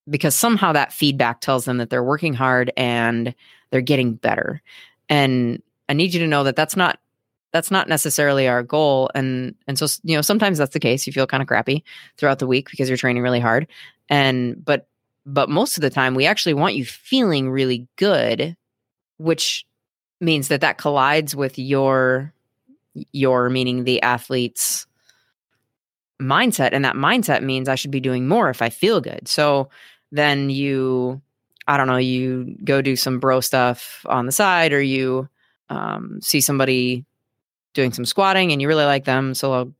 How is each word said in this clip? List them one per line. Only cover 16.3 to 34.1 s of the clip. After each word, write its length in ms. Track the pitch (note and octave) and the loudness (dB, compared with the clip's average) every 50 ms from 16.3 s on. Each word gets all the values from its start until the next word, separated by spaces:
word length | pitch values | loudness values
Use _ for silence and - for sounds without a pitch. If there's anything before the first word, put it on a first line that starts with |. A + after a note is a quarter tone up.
| G#3 - - F3 D3+ | 0 0 0 -2 0
want 200 | C#3 D#3 G3 G3+ | 0 0 0 -2
you 100 | D#3 B2+ | -2 -6
feeling 640 | - - - - - - C4+ B3 G3+ D#3+ C#3 C3 C3 | -8 -10 -16 -8 -2 0 0 2 2 0 0 -2 -2
really 360 | C3 C3+ C3+ B2+ B2+ A#2 B2 - _ | -2 -2 0 0 -2 -4 -6 -10 _
good, 600 | - F#3 G#3 F#3+ C#3+ A#2+ A2 A2+ A2 - E3 E3+ - _ _ _ _ _ _ _ _ _ _ _ - | -2 0 2 2 2 2 0 -2 -2 -4 -6 -8 -12 _ _ _ _ _ _ _ _ _ _ _ -6
which 460 | D#3+ D#3+ E3 D#3+ - - - - - _ _ _ _ _ _ _ _ _ _ - | -2 -2 -2 0 -2 -4 -6 -6 -10 _ _ _ _ _ _ _ _ _ _ -4
means 280 | F3+ E3+ D#3+ D3 C3+ - | -2 0 0 0 0 0
that 120 | D3+ C#3 D#3+ | -2 0 0
that 160 | D3 - - | 0 0 0
collides 580 | - D3+ D3 C#3 C3 C#3 D3 D#3+ D#3 C#3+ C#3 | -2 -2 0 2 2 2 2 2 0 -2 -4
with 220 | C#3 C#3 C3 - - | -4 -4 -6 -6 -6
your, 720 | B2+ C3+ C#3 C3+ C3+ C3+ C3+ C3 C3 B2+ B2+ C3 C#3 D#3 - _ _ _ _ _ _ _ C4+ _ _ _ - D3+ - - - | -6 -2 0 2 2 2 2 2 2 2 0 0 -2 -6 -14 _ _ _ _ _ _ _ _ _ _ _ -18 -18 -16 -10 -4
your, 360 | C#3+ C3+ C3 B2+ B2 B2 B2 | 0 2 4 4 4 2 2
meaning 360 | B2+ C3 B2+ B2 B2+ B2+ B2 | 0 0 0 -2 -2 -2 0
the 180 | C3 B2+ - - | 0 0 0 2
athlete's 840 | B2 B2 A#2+ - - C3+ B2+ B2 A#2 - - - - - - - _ _ _ _ _ _ _ _ _ _ _ _ _ _ _ _ _ _ _ _ _ _ _ _ _ _ - | 0 0 -2 -4 -4 -2 -2 -2 -2 -4 -4 -6 -4 -4 -6 -8 _ _ _ _ _ _ _ _ _ _ _ _ _ _ _ _ _ _ _ _ _ _ _ _ _ _ -8
mindset. 500 | C3+ C3 C3+ E3+ A#3+ B3 - - C3+ B2 - | -2 0 2 2 2 2 2 2 2 2 2
And 120 | C3+ C#3 | 2 0
that 100 | C3 - | 0 0
mindset 480 | - C3+ D#3 A3 B3+ G#3+ - C#3+ - - | 0 2 2 2 2 2 2 0 0 0
means 260 | C3+ C3 C3 C3 C3+ | 0 -4 -2 -2 -2
I 60 | C3+ | -2
should 160 | C3 - C#3+ | -2 -4 -4
be 100 | C#3 C3+ | -4 -4
doing 280 | B2+ C3 B2+ B2+ B2+ C3 | -2 -2 -2 -2 0 0
more 220 | F3+ A#3 G#3+ D3 | 2 2 2 0
if 120 | B2+ - A#2 | 0 0 -2
I 60 | A#2 | -4
feel 320 | - - - G#3 A3+ F#3 | -2 0 0 2 2 0
good. 280 | B2+ - - - - - | -2 -4 -8 -12 -8 -4
So 420 | - - D3+ D3 C#3+ C#3 C3+ C#3 _ - - - - _ _ _ | -2 0 2 2 2 2 0 -2 _ -20 -20 -20 -20 _ _ _
then 400 | - D3 D3 D3 C#3+ C#3 C#3 C#3 | -2 0 0 2 2 0 0 -2
you, 720 | C3+ C3+ C#3 C#3 C3+ C3+ C3 B2+ B2+ B2+ B2 B2+ C3 C#3 - _ _ _ _ _ _ - - | -2 -2 -2 -2 -2 0 0 0 0 0 -2 -2 -4 -8 -12 _ _ _ _ _ _ -10 -4
I 100 | - D3 | 0 2
don't 100 | C#3 C3+ | 2 2
know, 100 | C3 B2+ | 2 2
you 600 | B2+ B2+ B2+ B2+ B2+ C3 C3 B2+ B2+ B2 - - - - | 2 2 0 0 -2 -2 -2 -4 -4 -6 -8 -12 -8 -2
go 180 | - C#3 C#3 C3+ | 0 0 2 2
do 140 | C#3 C3 | 0 0
some 220 | B2 - C3+ B2+ B2 | 0 -2 -2 -2 0
bro 220 | C3 C3+ C3 C3 | 2 2 2 2
stuff 640 | B2 - - C3 B2 B2 B2 - - - - - - | 2 0 2 2 2 2 0 -2 -6 -16 -18 -12 -6
on 180 | - | -4